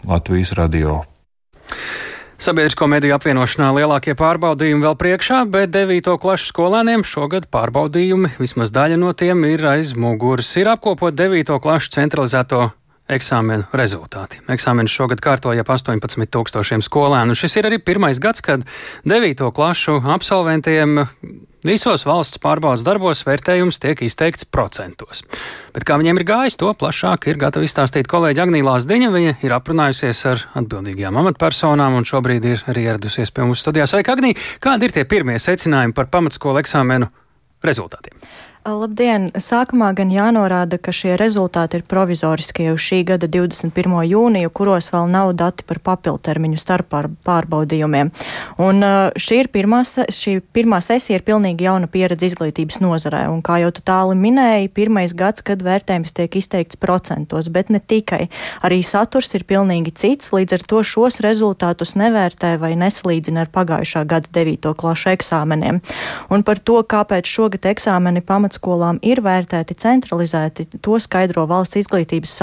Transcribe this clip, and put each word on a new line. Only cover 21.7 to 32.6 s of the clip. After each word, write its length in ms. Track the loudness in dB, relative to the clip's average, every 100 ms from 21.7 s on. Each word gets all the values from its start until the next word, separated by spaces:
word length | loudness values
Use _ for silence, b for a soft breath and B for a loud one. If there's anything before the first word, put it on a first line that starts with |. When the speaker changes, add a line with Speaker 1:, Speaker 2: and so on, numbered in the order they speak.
| 0 2 0 2
Speaker 2:
valsts 320 | 0 0 -2
pārbaudas 400 | -2 0 2 0
darbos 420 | 2 0 0 -2 0
vērtējums 540 | -2 0 2 2 0
tiek 160 | -2 -2 -4
izteikts 400 | -2 -2 -2 -4
procentos. 760 | -2 -2 -6 -12 -14 -16 -16 -14 B B B B -6
Bet 80 | 0
kā 100 | 2
viņiem 200 | 2 2
ir 60 | 2
gājis, 300 | 0 0 -2
to 120 | -2 -2
plašāk 480 | -4 -2 -2 -2 -2
ir 80 | -2
gatava 240 | -2 0 -2
izstāstīt 400 | 0 0 0 0
kolēģe 340 | 0 2 2 2
Agnija 240 | 2 2
Lazdiņa. 420 | 2 2 2 2
Viņa 240 | 2 2 0
ir 140 | 0 -2
aprunājusies 640 | 0 0 0 0 -2 -2 -2
ar 140 | -2 -4 -6
atbildīgajām 600 | -6 -6 -8 -8 -4 0
amatpersonām 760 | 0 2 -2 0 2 2 2 2
un 80 | 0
šobrīd 400 | 0 0 0 0
ir 100 | -2